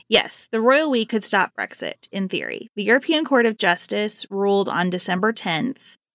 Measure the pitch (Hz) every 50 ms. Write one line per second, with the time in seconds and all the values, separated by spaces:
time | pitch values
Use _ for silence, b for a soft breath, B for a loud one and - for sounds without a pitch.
0 | b b 220 - - - - - - - - 220 220 247 269 294 320 302 262 233
1 | 226 - 233 220 202 - - 196 180 - _ - 98 - - - - 80 - -
2 | - - - 196 190 185 185 - 62 - - - - 220 _ 208 196 208 233 277
3 | - - 320 302 320 - 277 247 233 226 214 - - 175 175 185 - - 208 208
4 | 208 214 - - - - 196 196 196 202 202 196 196 - - 165 180 180 180 180
5 | - - 180 180 196 220 226 - - 190 165 156 - - - - - - - -
6 | _ _